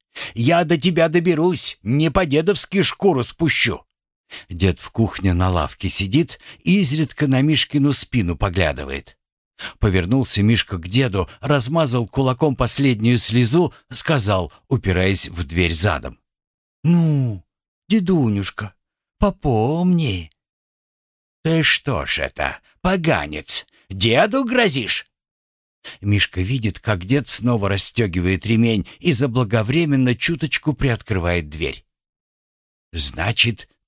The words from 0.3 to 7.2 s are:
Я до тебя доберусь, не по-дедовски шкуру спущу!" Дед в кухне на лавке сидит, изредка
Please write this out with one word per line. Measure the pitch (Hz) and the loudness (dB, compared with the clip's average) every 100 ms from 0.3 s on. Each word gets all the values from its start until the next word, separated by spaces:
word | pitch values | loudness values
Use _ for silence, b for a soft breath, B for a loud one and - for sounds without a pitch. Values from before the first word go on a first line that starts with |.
Я | - 120 170 | -2 2 2
до | 165 165 | 2 2
тебя | 185 170 165 | 2 2 2
доберусь, | 175 175 156 175 175 - - | 2 2 2 2 2 -2 -2
не | 98 139 160 | -2 0 2
по-дедовски | 190 175 143 165 202 - 196 | 2 2 0 2 -2 -2 0
шкуру | - - 196 143 | 0 2 2 2
спущу!" | 117 - 160 - 117 80 _ _ _ _ _ B B | -2 -2 -2 0 -2 -4 _ _ _ _ _ B B
Дед | 87 92 87 | -2 0 0
в | - | -6
кухне | - 107 - 92 | -2 -2 0 -2
на | 87 92 | 0 0
лавке | 87 71 - 92 | 0 -2 -4 -4
сидит, | - 98 123 170 - B B | -2 -2 -2 -2 -6 B B
изредка | - 196 156 151 156 - | 0 2 2 0 -4 -2